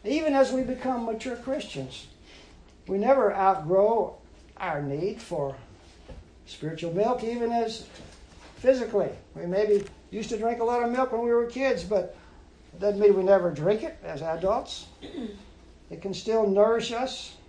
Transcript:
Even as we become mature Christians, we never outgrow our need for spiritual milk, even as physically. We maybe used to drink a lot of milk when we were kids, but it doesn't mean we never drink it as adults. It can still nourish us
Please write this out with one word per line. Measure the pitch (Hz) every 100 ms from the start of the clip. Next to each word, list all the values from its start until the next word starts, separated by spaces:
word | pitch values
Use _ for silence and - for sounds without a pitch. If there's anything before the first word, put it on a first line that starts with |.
Even | 202 302 311
as | 269 262
we | 254
become | 254 - 254 247
mature | 233 214 254 247
Christians, | - 269 - 139 131 - - - - - - - - - -
we | 196
never | 226 277 208
outgrow | 190 190 180 151 190 208 233 180 - - - - -
our | 185 147
need | 143 143 190 226
for | - 165 139 123 - - - - - - - -
spiritual | - - 151 160 170
milk, | 170 226 254
even | 226 240 233
as | 233 220 - - - - - - - - -
physically. | 247 262 220 214 - - -
We | 165
maybe | 175 190 214 202 - - -
used | 196 226
to | 220
drink | 226 233
a |
lot | 233 240
of | 233
milk | 247 254
when | 226
we | 240
were | 233
kids, | 233 254 269 202
but | 175 208 - - - - - - -
it | 175
doesn't | 202 202
mean | 208
we | 190
never | 190 196 175
drink | 147 165 214
it | 320 -
as | 170 151
adults. | 160 165 185 240 262 - - - - 349 220 202 - - - - -
It | 165
can | 196
still | 185 220 220 202
nourish | 196 214 226 -
us | 233 262 - - -